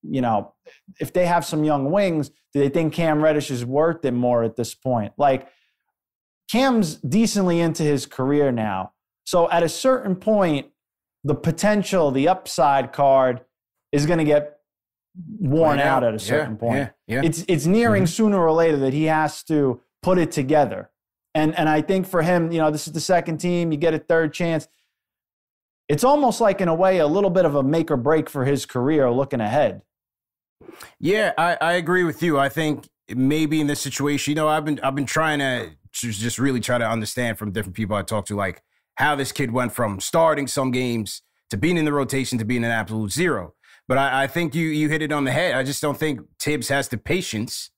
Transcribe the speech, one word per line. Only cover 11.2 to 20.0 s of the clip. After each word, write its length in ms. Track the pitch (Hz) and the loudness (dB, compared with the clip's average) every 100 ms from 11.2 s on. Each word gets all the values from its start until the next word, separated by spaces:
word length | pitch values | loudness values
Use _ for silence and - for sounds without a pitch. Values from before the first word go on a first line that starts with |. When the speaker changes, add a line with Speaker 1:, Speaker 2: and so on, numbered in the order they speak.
Speaker 1:
the 100 | 139 | -4
potential, 760 | 147 - 160 202 208 190 190 151 | -2 -2 0 2 2 0 2 2
the 160 | 131 147 | 2 2
upside 640 | 185 - - 151 139 127 | 0 -2 0 2 2 0
card 480 | - 143 135 131 123 _ _ _ _ _ | 0 4 6 4 0 _ _ _ _ _
is 160 | 147 147 | 0 2
gonna 180 | 175 | 2
get 340 | 151 147 147 - _ _ _ _ _ 180 165 220 | 4 2 2 -14 _ _ _ _ _ -20 -16 -6
worn 380 | 170 151 160 139 | 0 2 4 4
Speaker 2:
Played 80 | 143 | 2
Speaker 1:
out 180 | 131 | 2
Speaker 2:
out. 40 | 120 | 0
Speaker 1:
at 40 | |
a 40 | 107 | -2
certain 320 | 95 139 143 | -2 -2 -2
Speaker 2:
Yeah, 60 | 110 | -4
Speaker 1:
point. 180 | 117 127 | -2 -2
Speaker 2:
yeah, 100 | 127 _ _ | -4 _ _
yeah. 140 | 120 | -2
Speaker 1:
It's, 200 | 160 - 175 | -2 -2 -2
it's 180 | 165 147 | 0 2
nearing 380 | 208 233 202 | 2 4 2
Speaker 2:
Mm-hmm. 60 | 185 | 2
Speaker 1:
sooner 280 | - 220 202 | 2 2 4
or 140 | 165 | 2
later 240 | 160 165 147 | 4 2 2
that 140 | 135 | 0
he 120 | 139 | 0
has 380 | 156 156 156 - | 0 2 0 -4
to 360 | - 156 139 120 _ _ | -2 0 0 -2 _ _